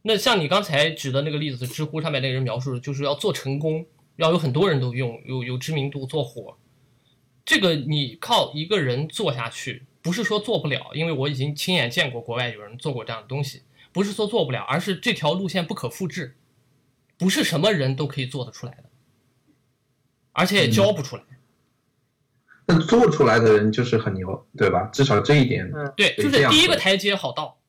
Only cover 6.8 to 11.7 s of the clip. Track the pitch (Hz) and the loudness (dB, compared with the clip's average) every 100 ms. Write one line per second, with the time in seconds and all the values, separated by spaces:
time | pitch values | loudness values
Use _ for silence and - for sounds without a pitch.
6.8 | _ _ _ _ _ _ - 302 190 156 | _ _ _ _ _ _ 0 2 4 2
7.8 | 135 151 135 - - 233 139 147 160 208 | 0 -2 -2 -6 0 2 2 -4 -2 0
8.8 | 135 123 156 - 214 127 117 - - - | 0 -2 -4 -2 -4 -2 -6 -8 -10 -10
9.8 | - _ - 180 220 208 208 196 147 131 | -14 _ -4 -2 0 -2 0 -2 0 -4
10.8 | - - 165 143 143 135 143 147 - | -4 -4 -2 0 -2 -2 -4 -4 -2